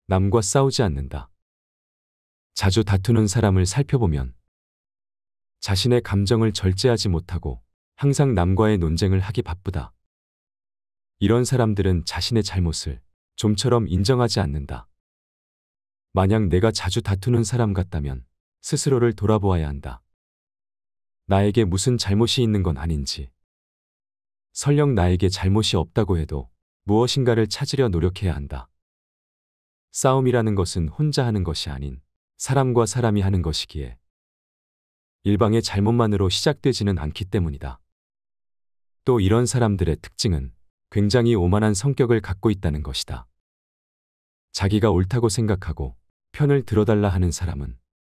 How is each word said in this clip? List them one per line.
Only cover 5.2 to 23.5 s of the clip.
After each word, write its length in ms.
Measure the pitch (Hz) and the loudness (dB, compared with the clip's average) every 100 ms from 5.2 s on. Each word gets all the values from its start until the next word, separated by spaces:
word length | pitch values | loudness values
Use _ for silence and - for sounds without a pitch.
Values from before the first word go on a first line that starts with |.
| _ _ _ _ | _ _ _ _
자신의 420 | - 95 120 123 | -4 -2 2 0
감정을 500 | - 98 101 113 110 | 0 0 2 2 2
절제하지 560 | 101 92 95 127 113 104 | 0 -2 0 2 2 0
못하고 540 | 82 - 85 78 62 - _ _ - | -2 -4 -8 -8 -10 -14 _ _ -2
항상 380 | 143 135 139 | 0 2 2
남과의 440 | 104 87 95 107 104 | 2 2 4 4 2
논쟁을 420 | 82 82 98 95 | 2 0 2 0
하기 220 | 95 - | 0 -4
바쁘다. 500 | 95 87 - - 64 _ _ _ _ _ _ _ _ _ _ _ _ _ | -6 -6 -8 -8 -8 _ _ _ _ _ _ _ _ _ _ _ _ _
이런 260 | 98 117 | 2 2
사람들은 600 | 123 127 113 104 95 90 | 2 2 2 2 0 0
자신의 380 | 82 - - 117 | -2 -6 -2 -2
잘못을 560 | 101 92 85 80 - 62 - _ _ - | -2 -2 -2 -2 -8 -12 -14 _ _ -4
좀처럼 520 | 107 104 127 120 104 | -2 0 2 2 2
인정하지 520 | 90 98 127 120 - | 0 2 2 0 0
않는다. 480 | 80 73 71 64 - _ _ _ _ _ _ _ _ _ _ _ _ | -2 -4 -8 -12 -16 _ _ _ _ _ _ _ _ _ _ _ _
만약 340 | 92 95 110 101 | 0 2 2 2
내가 220 | 90 110 | 2 2
자주 320 | 104 - 117 | 0 -4 -4
다투는 420 | 110 98 123 120 | -2 -2 0 0
사람 280 | 110 120 110 | 0 0 0
같다면 520 | 92 87 80 71 65 - _ _ _ | -2 -4 -4 -6 -8 -12 _ _ _
스스로를 500 | - 143 - 131 120 | -6 -4 0 2 2
돌아보아야 540 | 107 101 107 98 87 76 | 0 0 2 2 0 -2
한다. 340 | 69 65 60 _ _ _ _ _ _ _ _ _ _ _ _ - | -6 -10 -14 _ _ _ _ _ _ _ _ _ _ _ _ -2
나에게 380 | 98 101 117 | 0 2 2
무슨 340 | 104 95 - 120 | 2 0 0 0
잘못이 440 | - 101 117 - | 0 0 2 2
있는 200 | 117 104 | 0 0
건 140 | 87 69 | 0 -2
아닌지, 520 | 82 76 67 - 67 _ _ | -4 -4 -4 -8 -12 _ _